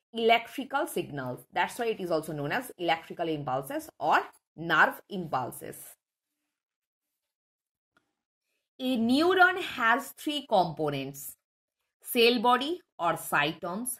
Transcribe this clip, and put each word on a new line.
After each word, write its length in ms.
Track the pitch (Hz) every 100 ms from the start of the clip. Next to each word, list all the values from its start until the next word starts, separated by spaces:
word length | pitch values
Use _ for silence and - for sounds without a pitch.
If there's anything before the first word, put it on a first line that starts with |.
| _ 226
electrical 680 | 226 233 233 - 262 277 320
signals. 600 | - 151 143 127 123 -
That's 260 | 180 190 -
why 80 | 233
it 140 | 214
is 100 | 180
also 220 | 160 156
known 200 | 151 143
as 200 | 196 262 -
electrical 500 | 170 165 - 185 165
impulses 600 | 151 139 131 143 294 311 -
or 220 | 147 269 - - _ -
nerve 440 | 165 160 214 262 -
impulses. 680 | 196 160 139 127 - - - - - _ _ _ _ _ _ _ _ _ _ _ _ _ _ _ _ _ _ _ _ _ _ _ _ _ _ _ -
A 180 | 262 220
neuron 640 | 226 262 339 381 359 370
has 500 | 339 - 226 240 247 -
three 280 | - 294 -
components, 840 | 208 170 151 151 143 135 139 - - _ _ _ _ _ _
cell 380 | - 247 233 247
body 400 | 240 247 277 359 - -
or 160 | 170
cytons, 840 | 160 - 160 147 160 175 185 247 -